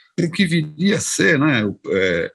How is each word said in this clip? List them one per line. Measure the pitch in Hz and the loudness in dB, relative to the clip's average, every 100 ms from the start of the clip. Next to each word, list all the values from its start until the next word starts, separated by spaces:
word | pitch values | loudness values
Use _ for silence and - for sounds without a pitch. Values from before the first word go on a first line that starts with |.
| _ | _
pro | - 165 | -4 -4
que | 165 | 0
viria | 185 165 151 151 190 185 | 0 0 -2 -2 0 0
a | |
ser, | - - 185 151 | -2 0 2 2
né, | 151 123 | 2 0
o, | 104 92 - | -2 -4 -4
é, | 95 95 85 - | 0 0 0 -4